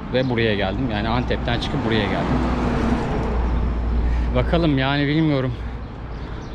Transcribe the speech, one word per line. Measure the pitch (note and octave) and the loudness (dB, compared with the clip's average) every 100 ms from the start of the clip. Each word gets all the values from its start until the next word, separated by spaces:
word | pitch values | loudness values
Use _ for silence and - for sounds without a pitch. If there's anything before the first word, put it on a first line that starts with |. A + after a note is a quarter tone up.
| - | -2
ve | B2 C3 | 0 2
buraya | A#2 A2+ | 2 2
geldim. | G2+ F#2+ G2+ B2+ | 2 0 0 -2
Yani | G#2 A2 | 0 0
Antep'ten | B2 A2+ A2 - A#2 | 0 0 -2 0 -2
çıkıp | - D3 A2+ | -2 -2 0
buraya | A2+ | 2
geldim. | G2 F2 - - - A#2+ A#2+ A#2+ A#2 A#2+ A#2 - - - - - - - - - - - - | 2 0 0 0 0 0 0 0 0 0 0 -2 0 0 0 0 0 0 0 0 2 0 0
Bakalım | B2 B2+ E3+ D#3+ C3+ | 0 2 2 4 2
yani, | C3+ C#3+ C#3+ | 2 2 2
bilmiyorum | D3+ D#3 C#3 C3 A2+ - - - - - - - - - | 2 2 2 0 -4 -6 -8 -10 -10 -10 -10 -10 -10 -8